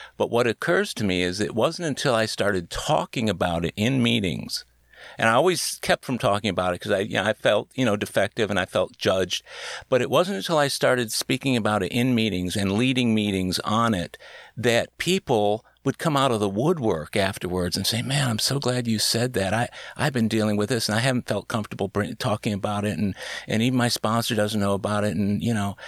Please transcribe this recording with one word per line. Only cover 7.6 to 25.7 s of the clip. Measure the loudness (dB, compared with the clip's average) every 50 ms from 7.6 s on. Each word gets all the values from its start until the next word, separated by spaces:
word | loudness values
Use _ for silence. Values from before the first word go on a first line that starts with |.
| 0 _ -4
you | 0 0
know, | 2 2
defective | 0 -2 -2 0 0 0 0 0 -2 0 0
and | 0 -2
I | -2
felt | 0 0 0 0 0 -4 -4
judged. | 0 0 2 2 0 -2 -2 -8 -8 -10 -16 -14 -12 -12 -12 -10 -4 0
But | 2 2
it | 2 2
wasn't | 2 2 2 2 -2 -6
until | -4 0 2 2
I | 2 2
started | 0 2 2 2 4 2 0 -2
speaking | -4 -6 -2 -2 -2 -2 0 0 0 2
about | 2 2 0 0 0
it | 0
in | 0 0 2 2 2
meetings | 2 2 0 0 -2 -2 -2 -2
and | 0 0 0
leading | 2 2 2 2 2 2 2 2 2
meetings | 2 2 2 0 0 0 0 -2 -2
on | -2 0 0 2 2 2 0
it | 0 -2 -6 -10 -16 -20 -18 -20 -20 -20 -18 -10 -2
that | 0 2 2 2 2 -2 _ -6
people | -2 0 0 0 0 2 2 2 2 2 0 -2 -4 -12 _ _ -4
would | -4 -2 0
come | -2 0 2 2
out | 2 2
of | 2 2
the | 0 0
woodwork | 0 0 2 2 2 2 2 0 0 0 -2 -4 -2
afterwards | 0 0 0 -2 -4 -6 -4 -2 0 -2 -2 -2 -2
and | -2 -2
say, | -2 -2
"Man, | -2 -2 -2 0 0 0
I'm | 0 0
so | 0 -2 -2 0
glad | -2 -2 -2 0 0 0
you | 0 0
said | 0 0 0 0 0 0 0
that. | 0 0 0 0
I, | 0 -2 -2 -6 -14 -16 -14 -6 -4
I've | -2 -2 0
been | 2 0 2
dealing | 2 2 2 2 2 2
with | 2 0
this | 0 0 0 0
and | 0 0
I |
haven't | 2 2 0 0 -2 -2
felt | -4 -4 -4 -4
comfortable | -4 -4 -4 -4 -6 -4 -4 -2
bring, | 0 -2 -2 -2 -4
talking | -4 -2 -2 -2 -2 -2 -2 -2
about | -2 -2 -2 -2 -2 -2
it. | -2 -2 0
And, | -2 -2 -2 -4 -8 -12 -12 -10 -6 -2
and | 0 2
even | 2 2 2 2
my | 2 2
sponsor | 0 -2 -2 0 0 0 0 0 0
doesn't | 0 0 0 2 0
know | 2 2 0
about | 0 0 -2 0 0 0
it." | 0 0
And, | 0 0 0 0 0
you | 0 0 0
know, | 0 0 -2